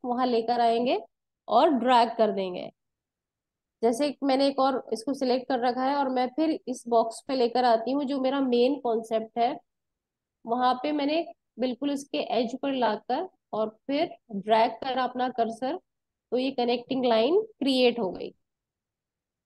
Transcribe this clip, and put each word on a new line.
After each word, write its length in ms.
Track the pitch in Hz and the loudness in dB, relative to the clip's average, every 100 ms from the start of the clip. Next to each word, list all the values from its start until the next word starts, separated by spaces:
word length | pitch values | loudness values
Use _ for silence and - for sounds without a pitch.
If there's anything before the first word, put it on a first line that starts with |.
वहाँ 220 | 247 240 254 | -4 -2 0
लेकर 340 | 233 233 240 | 0 0 2
आएंगे 400 | 233 233 247 381 - _ _ _ - | 2 2 0 -2 -4 _ _ _ 0
और 220 | 226 330 | 4 4
ड्रैग 460 | 262 233 247 233 - | 4 4 4 4 2
कर 160 | 214 | 0
देंगे। 380 | 196 185 180 - - _ _ _ _ _ _ _ _ _ _ | 0 -4 -6 -12 -16 _ _ _ _ _ _ _ _ _ _
जैसे 240 | 226 240 294 | 0 2 0
एक 100 | 254 | -2
मैंने 240 | 277 254 277 | 0 2 2
एक 120 | 277 | 2
और 240 | 269 254 - | 0 0 -4
इसको 200 | 226 - | -6 -4
सिलेक्ट 340 | 277 254 254 247 | -2 0 0 0
कर 100 | 262 | -2
रखा 240 | 247 247 | 0 0
है 100 | 262 285 | -2 0
और 120 | 277 | 0
मैं 180 | 254 254 | 0 -2
फिर 220 | 254 320 - - | 0 0 -2 -6
इस 140 | 254 233 | -10 0
बॉक्स 340 | 233 226 - - | 2 2 -2 -6
पे 60 | 269 | 0
लेकर 280 | 240 247 | 0 2
आती 260 | 247 226 233 | 2 2 0
हूँ 140 | 277 | -2
जो 160 | 269 277 | -2 -2
मेरा 200 | 262 277 | 0 0
मेन 380 | 269 240 247 285 | 2 4 2 2
कॉन्सेप्ट 580 | 240 226 220 220 220 240 | -2 -2 -2 -4 -4 -2
है, 200 | 240 311 - _ _ _ _ _ _ _ | -2 -2 -12 _ _ _ _ _ _ _
वहां 300 | - 247 254 | -6 0 0
पे 180 | 247 302 | 0 -2
मैंने 320 | 302 277 320 330 - _ - | -2 -2 -2 -4 -10 _ -6
बिल्कुल 320 | 254 240 285 | -4 -4 -4
इसके 280 | 277 - 302 - | -6 -6 -6 -2
एज 220 | 214 226 262 | -2 -2 -4
पर 100 | 277 | -4
लाकर 560 | 262 226 208 - 262 370 _ _ | -2 -2 -2 -4 -4 -6 _ _
और 160 | 208 220 - - | -6 -4 -6 -4
फिर 280 | 277 339 - - | -2 -2 -6 -12
ड्रैग 400 | 202 208 220 233 | -8 0 2 2
करा 320 | 226 269 254 | 0 -6 -4
अपना 240 | 247 247 254 | -4 -4 -4
कर्सर, 480 | 233 226 220 262 359 | -2 -4 -4 -6 -6
तो 640 | - _ _ _ _ 247 | -10 _ _ _ _ -4
ये 120 | 262 | -2
कनेक्टिंग 560 | 269 240 240 - 269 247 | -2 0 -2 -2 -2 2
लाइन 340 | 220 233 381 | 2 4 2
क्रिएट 580 | 440 - 277 262 247 240 | 0 -4 0 4 4 2
हो 120 | 185 | -2
गई। 220 | 180 - - _ _ _ _ _ _ _ _ _ _ | -6 -12 -14 _ _ _ _ _ _ _ _ _ _